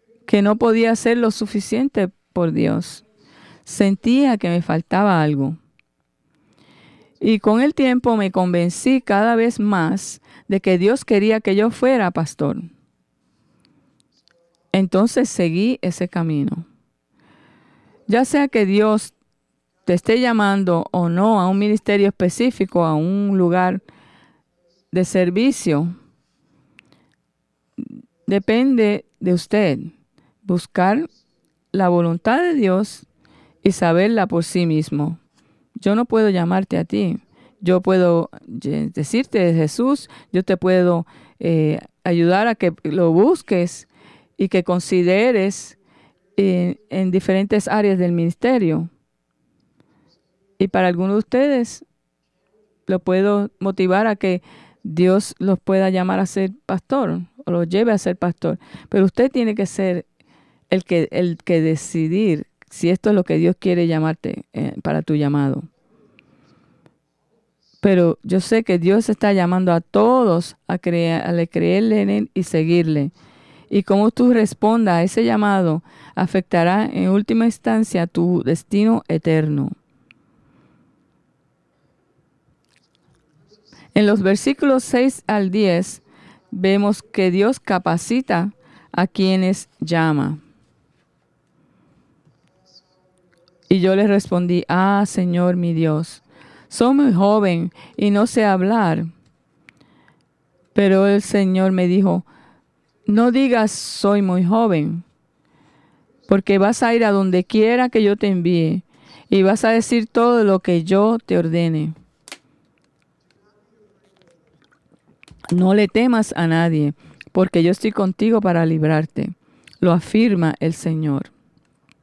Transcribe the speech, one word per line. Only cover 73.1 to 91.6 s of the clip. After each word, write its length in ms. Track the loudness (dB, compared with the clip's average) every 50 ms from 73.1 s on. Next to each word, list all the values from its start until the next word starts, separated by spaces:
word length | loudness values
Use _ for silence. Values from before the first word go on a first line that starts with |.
| -8 _ -20 _ _ _ _ -20 -20 -20 -8 -4
Y 140 | -2 -2
cómo 280 | 0 2 2 2 2 2
tú 220 | 2 2 2 4
respondas 600 | 4 2 2 0 -2 0 0 0 2 2 2 2 2
a 80 | 2
ese 220 | 0 0 0 0 0
llamado 580 | 0 0 0 0 2 2 2 0 0 -2 -2 -6 _ -20 -20 -20 -10 -6
afectará 720 | -4 -2 -2 -2 -4 -2 0 0 2 2 2 2 0 -2
en 240 | -2 -2 -2 0 0
última 340 | 0 0 0 0 0 0 0
instancia 640 | 0 -2 -2 -2 -2 0 0 0 0 -2 -2 -2
tu 360 | -2 -2 -2 0 0 0 0
destino 600 | 0 -2 -2 -2 -4 -2 0 2 2 2 2 0 -2
eterno. 640 | -4 -4 -2 0 0 0 0 0 0 -2 -2 -4 -4 -8 -12 _ _ _ _ _ _ _ _ _ _ _ _ _ _ _ _ _ _ _ _ _ _ _ _ _ _ _ _ _ _ _ _ _ _ _ _ _ _ _ _ _ _ _ _ _ _ _ _ _ _ _ _ _ _ _ _ _ _ _ _ _ _ _ _ _ _ _ _ _ _ _ _ _ _ _ _ _ _ -20 -20 -10 _ 0
En 120 | 2 4
los 140 | 4 2 2
versículos 640 | 2 2 0 0 0 -2 -2 0 0 2 2 0 0
seis 380 | 0 0 0 0 0 -2 -4 -6
al 240 | -4 -2 -2 -2 0
diez 520 | 0 0 2 2 2 0 -2 -6 -10 -18 _ _ _ _ -20 -20 -20 _ _ _
vemos 520 | -6 -2 0 0 2 2 2 0 -2 -4
que 280 | -8 _ -2 0 0 2
Dios 300 | 2 2 2 0 0 -2
capacita 920 | -4 -4 -2 -2 0 -2 -2 -2 -2 -4 -4 -4 -2 -2 -2 -2 -2 -4 -8 _ _ _ -20 -20 _ _
a 140 | -4 -2 -2
quienes 640 | -2 -2 -2 0 0 2 2 0 0 -2 -4 -8 -14 _ -12
llama. 580 | -6 -2 -2 0 0 0 0 0 -2 -4 -6 -8 -12 _ _ _ _ _ _ _ _ _ _ _ _ _ _ _ _ _ _ _ _ _ _ _